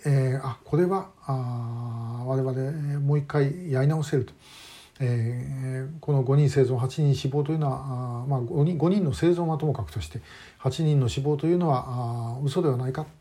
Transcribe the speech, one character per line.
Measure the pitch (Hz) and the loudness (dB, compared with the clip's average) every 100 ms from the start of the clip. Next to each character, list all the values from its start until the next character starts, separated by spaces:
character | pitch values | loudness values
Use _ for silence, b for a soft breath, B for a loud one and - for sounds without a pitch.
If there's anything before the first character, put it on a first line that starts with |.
| 151 | 2
え | 139 131 135 | 2 2 0
ー、 | 123 | -4
あ、 | - | -8
こ | - 151 | -2 2
れ | |
は、 | 180 190 - - - | 2 0 -4 -10 -6
あ | 131 123 120 117 117 120 117 113 120 | -4 -4 -6 -6 -6 -6 -6 -6 -6
ー、 | |
我 | 127 131 | -2 -2
々 | 131 127 135 156 143 143 | 0 -2 -4 -4 -4 -2
も | 143 | 2
う | 147 | 2
一 | |
回 | 143 151 139 175 180 | 2 0 0 0 -2
や | 131 | 2
り | 143 | 2
直 | 156 | 2
せ | 147 135 | 0 0
る | - | -2
と。 | - B B B B B - | -8 B B B B B -6
え | 127 120 117 123 139 135 131 131 135 | -2 0 -2 -4 -6 -6 -6 -6 -8
ー、 | 160 | -8
こ | - | 0
の | 139 | 2
五 | 123 143 | 4 4
人 | 143 | 6
生 | 139 | 4
存、 | 127 127 | 4 2
八 | 127 - | -2 2
人 | 143 135 | 2 2
死 | 139 | 0
亡 | 143 | 0
と | 143 | 0
い | 160 | 0
う | |
の | 143 | 0
は、 | 131 139 123 123 120 | -2 -6 -6 -6 -6
あ | |
ー、 | 131 | -2
ま | 131 | -2
あ、 | |
五 | 117 147 | 0 2
人、 | 156 160 | 2 4
五 | 170 | 2
人 | 202 | 4
の | 160 | 2
生 | 110 165 | 2 2
存 | 175 165 | 4 2
は | 151 | 0
と | 151 | 0
も | |
か | 113 | -2
く | 98 | -4
と | 107 | -8
し | - | -8
て、 | 113 B B B B | -10 B B B B
八 | 131 - | -4 0
人 | 156 143 | 2 4
の | 120 | 2
死 | - | 0
亡 | 143 147 | 0 0
と | 160 | 2
い | |
う | 180 | 2
の | 165 | 2
は、 | 127 127 | 0 0
あ | 123 120 120 117 123 | -4 -4 -4 -6 -4
ー、 | |
嘘 | 139 180 | -2 0
で | 160 | 2
は | 123 | 0
な | 127 | -2
い | |
か | 131 156 - | -6 -8 -6